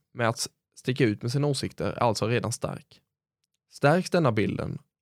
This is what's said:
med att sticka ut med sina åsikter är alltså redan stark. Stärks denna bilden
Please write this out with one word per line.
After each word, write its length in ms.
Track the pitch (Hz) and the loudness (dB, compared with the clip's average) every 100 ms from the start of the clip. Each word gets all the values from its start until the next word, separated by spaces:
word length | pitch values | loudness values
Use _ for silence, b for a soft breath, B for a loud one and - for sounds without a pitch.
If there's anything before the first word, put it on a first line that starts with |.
| _ | _
med 160 | 123 117 | -4 -2
att 180 | 117 - _ _ - | -2 -6 _ _ -10
sticka 300 | - 131 120 | -4 2 2
ut 160 | 104 | 0
med 100 | 120 | -2
sina 160 | 139 147 | -2 0
åsikter 440 | 135 95 - 92 | -2 -4 -4 -4
är 120 | - | 0
alltså 240 | 120 101 107 | 0 0 0
redan 240 | 120 - | -2 -2
stark. 500 | - - 92 - _ _ _ _ _ _ _ _ | -4 -6 -8 -14 _ _ _ _ _ _ _ _
Stärks 380 | - 143 175 180 | 0 4 4 2
denna 220 | 180 143 | 2 2
bilden 480 | 107 98 - - - _ _ | 2 0 -2 -6 -8 _ _